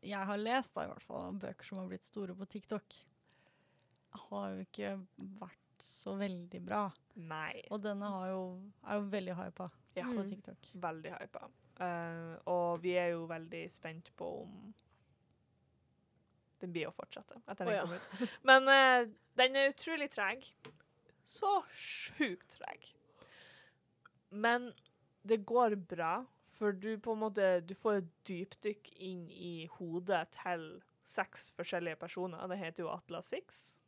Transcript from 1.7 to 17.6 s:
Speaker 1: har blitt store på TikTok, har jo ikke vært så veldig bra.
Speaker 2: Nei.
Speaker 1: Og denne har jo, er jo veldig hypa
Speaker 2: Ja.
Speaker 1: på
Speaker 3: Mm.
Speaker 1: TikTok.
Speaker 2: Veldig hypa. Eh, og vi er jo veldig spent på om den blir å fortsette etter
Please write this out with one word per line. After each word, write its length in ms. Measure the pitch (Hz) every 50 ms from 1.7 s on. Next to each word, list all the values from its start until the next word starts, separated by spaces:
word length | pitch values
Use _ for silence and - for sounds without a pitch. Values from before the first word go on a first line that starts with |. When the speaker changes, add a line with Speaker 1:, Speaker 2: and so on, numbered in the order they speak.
| - 190 185
Speaker 1:
har 60 | 185
blitt 200 | 185 185 - -
store 240 | _ 208 202 180 180
på 140 | 190 196 190
TikTok, 500 | - 214 - - 220 208 - _ - - - _ _ _ _ _ _ _ _ _ _ _ _ _ _ _ _ _ _ _ _ _ -
har 380 | 202 - - 202 202 202 196 190
jo 60 | 190 190
ikke 280 | - _ - 208 202 196 196 185 185 _ - 190 190 196
vært 220 | 202 185 185 - _ _ _ _ _
så 380 | - - - - - 196 196
veldig 440 | 196 202 202 185 175 175 175 - 180 175
bra. 180 | 175 208 208 208 196 - _ _ _ _
Speaker 2:
Nei. 440 | 214 170 160 160 156 156 151 - - -
Speaker 1:
Og 120 | - 202 214
denne 280 | 202 214 202 202 202 208
har 200 | 196 190 185 185 190
jo, 80 | 190 185 185 180 185 190 208 208 _
er 180 | - 214 208 208
jo 60 | 208
veldig 300 | 196 190 208 185 185 180
hypa 320 | 165 190 180 175 - 185 175 - _ _ _
Speaker 2:
Ja. 160 | _ - 247
Speaker 1:
på 180 | 254 247 226 196
Speaker 3:
Mm. 60 | 196
Speaker 1:
TikTok. 400 | 202 208 - - 190 - - - -
Speaker 2:
Veldig 380 | 180 175 170 160 160 156 156 180
hypa. 300 | - - - - - - - - _ _ _ _
Eh, 560 | - 180 180 175 170 170 170 165 165 165 165 165 - -
og 340 | - 180 175 175 170 170 170 170
vi 140 | 185 180
er 140 | 180 175 175
jo 120 | 170 165 165
veldig 360 | 165 165 165 160 165 170 165 165 175
spent 420 | - - - 165 160 165 175 - _
på 120 | - 175 170 - -
om 360 | 175 - - - - 202 214 _ _ _ _ _ _ _ _ _ _ _ _ _ _ _ _ _ _ _ _ _ _ _ _ _ _ _ _ _ _ _ _ _ _ _ _ _
den 120 | - 180 175
blir 160 | 170 156 -
å 40 | 175
fortsette 460 | - - _ - - - - - 240
etter 240 | - - 196 -